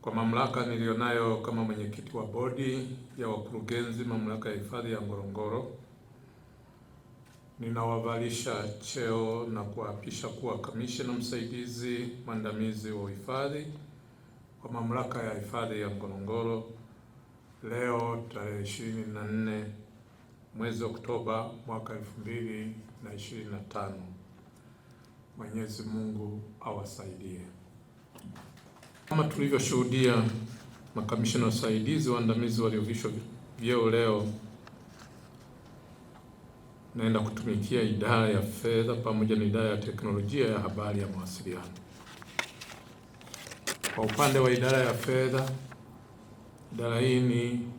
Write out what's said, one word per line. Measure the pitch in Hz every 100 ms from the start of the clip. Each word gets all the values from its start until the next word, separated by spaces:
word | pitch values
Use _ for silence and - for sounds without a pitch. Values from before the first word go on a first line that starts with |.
Kwa | - 113
mamlaka | 113 117 131 131 120
nilionayo | 113 113 110 120 117 113 107
kama | 110 113
mwenyekiti | 110 107 104 104 - 120
wa | 107
bodi | 110 127 127 135 131 127 131 - -
ya | 113
wakurugenzi | 107 107 117 107 120 120 113
mamlaka | 120 110 107 110 110
ya | 104
hifadhi | 101 120 117
ya | 110
Ngorongoro, | 101 101 98 98 104 117 131 - - - - - - - - - - - - - - - - - - -
ninawavalisha | 117 117 113 113 113 117 120 117 131 107 104 104
cheo | - 135 117 113 113 113 117
na | 110
kuapisha | 101 104 104 104 - - 120
kuwa | 113 127 101
kamishna | - 113 117 - 123
msaidizi | 120 110 120 113 123 120 117 123 120 117 - -
mwandamizi | 113 107 107 110 107 107
wa | 107
uhifadhi | 98 95 - 131 139 147 151 151 - - - - - - - -
kwa | 123
mamlaka | 120 113 123 123 127
ya | 113 101
hifadhi | 101 120 110 107
ya | 104
Ngorongoro | 98 101 98 98 113 117 113 113 - - - - - - - - - 113
leo | 117 123 117 117 117 113
tarehe | 110 104 104
ishirini | 98 - 113 110 107
na | 107
nne | 104 110 110 107 107 104 - - - - - - - 107
mwezi | 117 113
Oktoba | 113 - - 117 110 113 113 - -
mwaka | 110 110
elfu | 107 104 -
mbili | 107 117 113 107 110 110 - -
na | 107
ishirini | 104 104 113 104
na | 101
tano. | 98 110 98 95 92 92 - - - - - - - - - - - -
Mwenyezi | 104 110 107 101
Mungu | 110 110 107 107 104 107 - -
awasaidie. | 120 101 98 - 98 92 95 92 90 - - - - - - - - - - - - - - - -
Kama | 156
tulivyoshuhudia | 151 - 139 139 107 131 117 131 127 113 110 - - - - - - -
makamishna | 107 113 110 127 113
wasaidizi | 110 110 110 110 156 139
waandamizi | 120 113 113 120 110
waliovishwa | 113 107 104 113 110 104 - - - -
vyeo | 117 123 113
leo, | 117 113 107 104 - - - - - - - - - - - - - - - - - - - - - - - - - - 117
naenda | 113 110
kutumikia | 107 - - 104 - 123
idara | 110 101 107 117 110
ya | 101
fedha | 95 - 117 113 117 117
pamoja | 113 110 107 107
na |
idara | 104 107 110
ya | 104
teknolojia | 107 110 107 101 101 139 120
ya | 104
habari | 101 101 104 101
ya | 98
mawasiliano. | 92 92 - 92 90 85 - - - - - - - - - - - - - - - - - - - - - - -
Kwa | 110
upande | 107 147 135
wa | 127
idara | 123 127 131
ya | 123
fedha, | 110 - 127 131 131 131 - - - - - - - - - - - -
idara | 113 117 117
hii | 127 127
ni | 127 117 120 123 -